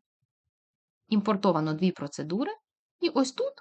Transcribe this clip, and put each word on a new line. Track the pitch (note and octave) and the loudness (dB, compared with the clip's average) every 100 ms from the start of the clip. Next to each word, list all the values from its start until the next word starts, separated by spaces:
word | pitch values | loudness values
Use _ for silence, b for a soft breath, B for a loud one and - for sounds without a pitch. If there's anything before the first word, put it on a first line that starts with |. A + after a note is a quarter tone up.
| _ _ _ _ _ _ _ _ _ _ _ | _ _ _ _ _ _ _ _ _ _ _
Імпортовано | G#3+ G#3 G3+ G3+ E3 D#3 | 0 0 2 2 2 2
дві | D#3 F#3 | 2 0
процедури. | F3 - - D3+ F#3 D4 A4+ _ _ _ _ | 0 -6 -8 -6 -4 -4 -8 _ _ _ _
І | E4+ | -2
ось | D#4+ C4 | 0 0
тут | - C5+ - | 0 -4 -6